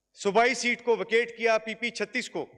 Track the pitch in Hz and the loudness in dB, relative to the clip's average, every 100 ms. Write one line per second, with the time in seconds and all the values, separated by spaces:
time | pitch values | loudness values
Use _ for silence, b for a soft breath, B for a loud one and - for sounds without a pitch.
0 | _ - 202 196 233 247 240 233 - 220 | _ -6 0 4 4 2 -2 -2 0 0
1 | 180 226 233 - 226 220 220 214 233 233 | 2 0 0 0 2 2 0 -6 -6 -6
2 | 208 254 - 175 135 | -6 -4 -6 -6 -8